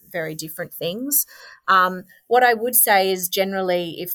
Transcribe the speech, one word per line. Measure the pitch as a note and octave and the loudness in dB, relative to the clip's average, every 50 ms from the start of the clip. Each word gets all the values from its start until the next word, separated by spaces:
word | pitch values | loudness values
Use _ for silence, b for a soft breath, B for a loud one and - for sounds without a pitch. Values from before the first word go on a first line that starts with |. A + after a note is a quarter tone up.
| _ - - | _ -12 -8
very | F3 D#3+ D#3+ D#3 | -8 -8 -8 -8
different | D#3+ D#3+ D#3+ - - F3 - - | -10 -12 -14 -12 -12 -12 -12 -10
things. | - C#3+ E3+ F3+ A3+ C4 C#4+ C#4 - - B B B B B B B B - | -8 -8 -8 -6 -8 -6 -4 -4 -4 -4 B B B B B B B B 2
Um, | F#3+ F#3 F#3 F#3 F#3 F#3 F3+ b b b b _ | 4 4 4 2 0 -6 -12 b b b b _
what | A3+ B3 B3 | 4 4 6
I | A#3+ A#3 | 4 4
would | A3 A3+ B3 A#3 | 2 0 0 0
say | - - A#3+ G#3 F#3+ F#3+ F#3+ F#3+ | 2 2 4 4 4 4 2 0
is | F#3 F3+ F3+ | -2 -4 -4
generally | - G3 F#3+ G3 G3 F#3+ F#3+ F3+ F3+ F3 F3 E3+ - - | -2 -2 -2 -2 -2 -2 0 0 0 0 -2 -4 -8 -10
if | F3+ F3+ - | -10 -10 -10